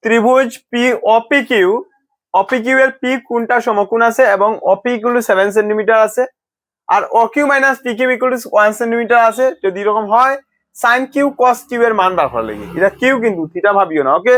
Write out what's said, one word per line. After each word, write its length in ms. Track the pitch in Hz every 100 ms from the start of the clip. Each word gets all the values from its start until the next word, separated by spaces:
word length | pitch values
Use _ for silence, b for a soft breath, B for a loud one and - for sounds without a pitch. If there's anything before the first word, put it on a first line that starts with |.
ত্রিভুজ 460 | 226 233 226 262 262 - _
পি, 120 | 240 247 240 - 226
ওপিকিউ, 540 | 226 285 233 233 180 226 381 _ _ _ _ 180
ওপিকিউ 340 | 196 254 226 262
এর 80 | 262 262
পি 100 | 247 262 -
কোণটা 300 | 240 226 247 226
সমকোণ 340 | 208 202 226 233
আছে 140 | 220 254 196
এবং 140 | 202 220 202
ওপি 160 | 190 240 247
equal 180 | 226 240
to 60 | 226
seven 180 | 196 196 208
সেন্টিমিটার 400 | 208 214 208 220 220
আছে, 160 | 220 254 _ _ _ _ _ _
আর 80 | 190 - 220
ওকিউ 240 | 226 294 294
minus 260 | 277 269 262 254
পিকিউ 220 | 220 254 247
equal 160 | 254
to 40 | 254 - 208
one 120 | 208 214
সেন্টিমিটার 400 | 233 233 226 240 226
আছে। 160 | 220 262 -
যদি 140 | 196 185
এরকম 220 | 202 214 208
হয়, 220 | 220 262 277 _ _ _ -
sin 200 | 233 247 269
কিউ 140 | 277 285 277
cos 200 | 247 233 -
কিউ 100 | 240 233
এর 60 | 220
মান 100 | 185 185
বার 100 | 139
করা 140 | 120 113
লাগে। 160 | 107 104 170
এটা 120 | 190 -
কিউ 140 | 247 262
কিন্তু, 180 | 226 185 160
থিটা 200 | 180 202 196
ভাবিও 260 | 190 156 131
না, 40 | 147
ওকে? 160 | 202